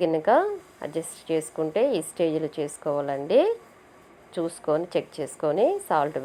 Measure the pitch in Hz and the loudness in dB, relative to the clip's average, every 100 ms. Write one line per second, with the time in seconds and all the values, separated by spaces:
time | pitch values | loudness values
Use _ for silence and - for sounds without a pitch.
0 | 170 160 160 269 403 - - - - 160 | 2 2 4 4 4 -2 -12 -12 -8 -6
1 | 165 - - 160 156 - 156 202 277 247 | -8 -10 -4 -2 -2 -4 -2 0 2 0
2 | - - 165 156 151 160 147 - 156 143 | -4 0 0 0 -2 -4 -6 -6 -4 -2
3 | 139 139 147 233 392 466 - - - - | -2 -4 2 4 4 0 -8 -20 -20 -20
4 | - - - - 165 - - 151 175 165 | -20 -20 -12 -6 -6 -4 0 0 0 -4
5 | - - 139 - 156 156 277 392 - 165 | -4 -8 -10 -4 -2 2 2 2 0 0
6 | 147 151 | 0 -2